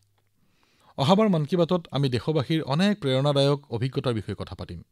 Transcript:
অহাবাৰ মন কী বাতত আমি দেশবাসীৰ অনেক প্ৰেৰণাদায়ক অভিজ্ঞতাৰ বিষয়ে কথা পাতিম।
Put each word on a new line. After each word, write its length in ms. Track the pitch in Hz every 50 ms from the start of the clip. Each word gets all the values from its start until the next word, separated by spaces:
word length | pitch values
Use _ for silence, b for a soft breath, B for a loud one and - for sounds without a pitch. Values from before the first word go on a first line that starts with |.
| _ _ _ _ _ _ _ _ b b b b b b b b b b b
অহাবাৰ 320 | b 139 135 196 202 220 214
মন 160 | 180 160 147
কী 100 | - 185
বাতত 260 | 175 170 147 180 175 165 -
আমি 180 | 139 135 143 135
দেশবাসীৰ 520 | 123 117 - - 156 156 120 - 160 160 -
অনেক 360 | 127 135 160 196 208 202 -
প্ৰেৰণাদায়ক 600 | - 135 131 131 139 147 139 139 139 139 143 143 - -
অভিজ্ঞতাৰ 420 | 117 110 120 135 - 139 123 131 117
বিষয়ে 220 | 110 - - 98
কথা 200 | - 92 - -
পাতিম। 280 | - 87 - 87 80 - _